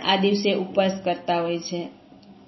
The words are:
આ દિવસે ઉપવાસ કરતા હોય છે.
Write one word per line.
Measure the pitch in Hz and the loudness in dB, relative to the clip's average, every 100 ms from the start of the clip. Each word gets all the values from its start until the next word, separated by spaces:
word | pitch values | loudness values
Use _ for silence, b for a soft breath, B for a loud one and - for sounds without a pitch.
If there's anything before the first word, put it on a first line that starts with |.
આ | 185 190 | 2 2
દિવસે | 196 202 202 | 4 2 2
ઉપવાસ | 196 185 202 190 190 | 0 0 2 2 0
કરતા | 180 175 - 170 | -2 -2 0 0
હોય | 170 170 | 0 -4
છે. | - 175 160 - - - - - | -6 -8 -8 -14 -20 -20 -20 -20